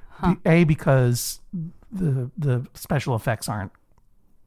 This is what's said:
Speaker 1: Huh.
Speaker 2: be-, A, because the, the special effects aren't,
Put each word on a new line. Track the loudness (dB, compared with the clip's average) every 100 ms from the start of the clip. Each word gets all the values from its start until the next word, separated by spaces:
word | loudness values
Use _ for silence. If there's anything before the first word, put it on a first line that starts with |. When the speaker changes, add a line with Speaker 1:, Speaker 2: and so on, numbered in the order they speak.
| -18
Speaker 1:
Huh. | -4 -2 0
Speaker 2:
be-, | 4
A, | 4 4
because | 2 2 4 4 0 -4 -10 -12 -10 -10 -14 -14
the, | -4 -2 -2 -4 -4
the | -2 -2 -4
special | -14 -4 -2 0 -2
effects | -2 -4 -4
aren't, | -6 -8 -12 _ _ _ _ _ _